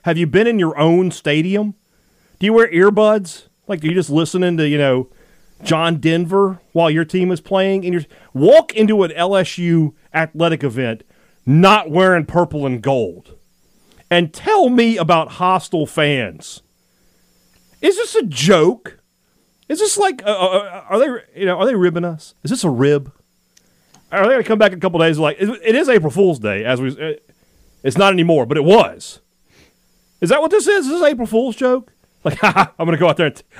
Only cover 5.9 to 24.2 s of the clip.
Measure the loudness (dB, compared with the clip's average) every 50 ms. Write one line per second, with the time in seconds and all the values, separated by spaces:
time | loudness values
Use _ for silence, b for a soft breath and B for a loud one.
5.9 | -2 -2 -2 -2 0 -2 -2 -2 0 0 0 0 -2 -8 _ _ -2 0 0 2
6.9 | 0 0 -2 -2 -2 -2 -2 -2 -2 -6 -4 -4 -2 0 0 0 -2 -2 -2 -4
7.9 | -4 -4 -6 b b b b b b 2 4 6 6 6 4 0 -2 0 0 2
8.9 | 2 2 0 0 -2 -4 -2 0 0 0 -2 -2 -6 -6 -2 0 0 0 0 -2
9.9 | -4 _ _ _ -4 -4 -4 -4 -4 -2 -2 -2 -2 -2 -4 -6 -4 -4 -4 -6
10.9 | -6 -8 _ _ _ _ _ _ _ _ _ 0 4 4 6 6 4 4 0 0
11.9 | 0 2 2 4 2 0 -2 -2 0 0 0 0 -2 -6 -4 -4 -6 -4 -2 -2
12.9 | -2 -2 -2 -4 -8 -14 -20 -20 -20 -20 _ _ _ _ b b b b b b
13.9 | b b b b 0 0 0 0 -6 -8 -4 0 2 2 2 2 2 2 2 2
14.9 | 0 0 0 2 2 0 0 -2 -6 -2 0 0 0 -2 -2 -4 -4 -4 -4 -4
15.9 | -2 -2 0 0 0 -2 -4 -8 -10 -16 -20 -20 -20 -20 _ _ _ _ _ _
16.9 | _ _ _ _ _ _ _ _ _ _ _ _ _ _ _ _ _ _ 0 0
17.9 | 0 0 -4 -4 -2 -2 -2 -2 -4 0 2 4 4 4 4 2 0 -2 -8 -20
18.9 | -20 _ _ _ _ _ _ _ _ _ _ _ _ _ _ -8 -4 -2 -2 -2
19.9 | 0 0 0 -2 -2 -2 -4 -2 0 0 0 0 0 0 -2 -4 -10 -16 -8 -4
20.9 | -2 0 0 0 -2 -6 -12 _ _ -4 -4 -2 -2 0 -2 0 0 2 0 0
21.9 | 0 -2 -6 -6 -8 -10 -14 -20 _ _ -8 -6 -4 -2 -2 -2 0 0 2 2
22.9 | 2 0 -2 -8 -16 _ _ _ _ _ _ _ _ b b b b b b b
23.9 | b b b _ -2 0